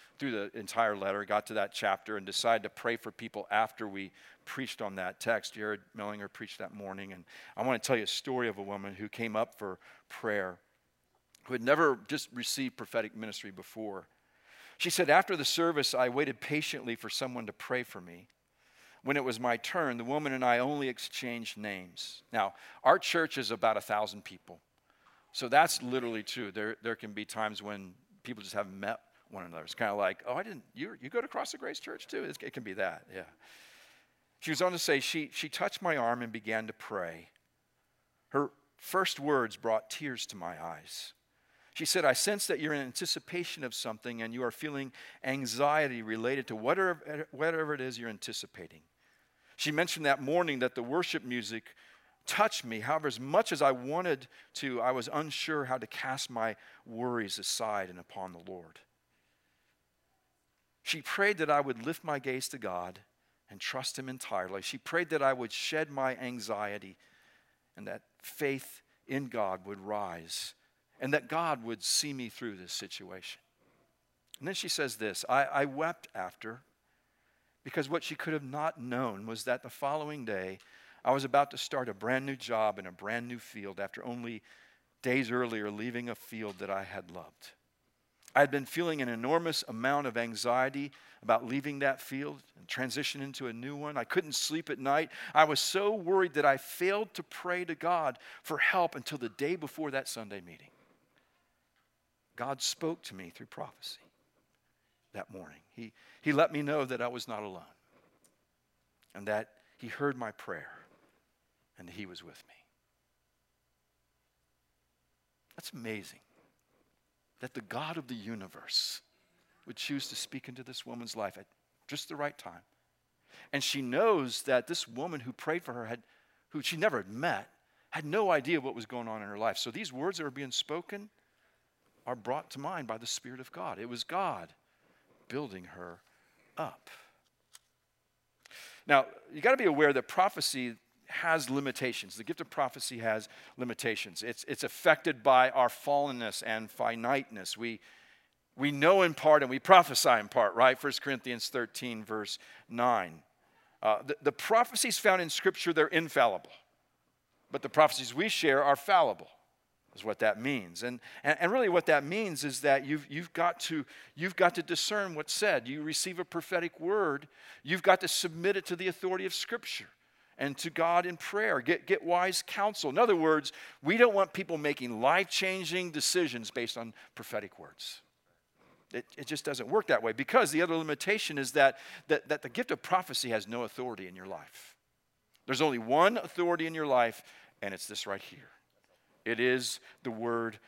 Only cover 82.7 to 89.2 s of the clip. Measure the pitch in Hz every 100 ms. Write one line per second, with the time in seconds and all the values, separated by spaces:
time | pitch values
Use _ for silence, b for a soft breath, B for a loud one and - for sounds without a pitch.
82.7 | 101 95 87 98 117 120 123 - 110 98
83.7 | 98 98 - - 120 117 110 - b b
84.7 | b b b 127 127 120 123 120 113 104
85.7 | 104 120 120 120 110 - 113 107 92 98
86.7 | 98 92 98 90 87 78 _ - - _
87.7 | _ _ _ _ _ - - 143 139 135
88.7 | - 170 156 127 113